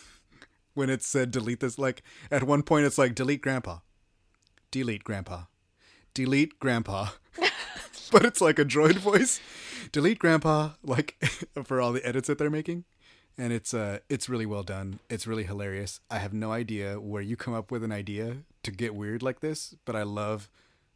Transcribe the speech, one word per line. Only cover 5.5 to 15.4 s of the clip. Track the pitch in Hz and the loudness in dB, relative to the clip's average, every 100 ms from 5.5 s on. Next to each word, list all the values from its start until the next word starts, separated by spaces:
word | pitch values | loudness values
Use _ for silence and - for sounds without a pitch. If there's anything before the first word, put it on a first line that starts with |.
| _ _ _ _ _ _ | _ _ _ _ _ _
Delete | - 131 139 156 - | -2 2 4 2 0
Grandpa." | 135 117 104 98 101 - _ - | 0 0 0 -2 -4 -8 _ -2
<laughs> | - - - - - - - | -2 -2 -10 -12 -14 -16 6
But | 226 | 8
it's | 240 - | 8 6
like | 170 151 | 4 6
a | |
droid | 143 143 156 185 | 4 6 6 6
voice. | 202 208 254 - - - - - - | 4 4 4 0 -6 -16 -14 -14 -4
"Delete | 147 170 226 | 2 2 4
Grandpa," | 170 160 160 151 151 - | 4 4 4 2 0 -6
like, | 143 127 151 - 143 - 170 | -2 0 -2 -2 -4 -4 -8
<laughs> | 143 | -10
for | 127 131 | -2 0
all | 120 | 2
the | 123 123 | 0 -2
edits | 127 127 | -2 -2
that | 147 | 0
they're | 147 | 0
making. | 151 156 175 - _ _ _ _ - | -2 -4 -6 -10 _ _ _ _ -8
And | 120 | -4
it's, | 117 - | -4 -4
uh, | 113 104 101 - | -4 -4 -6 -6
it's | 135 - | -6 -2
really | 120 110 | -4 -2
well | 101 | -4
done. | 98 95 98 98 - | -6 -6 -8 -10 -8
It's | 110 113 | -8 -4
really | 110 | -4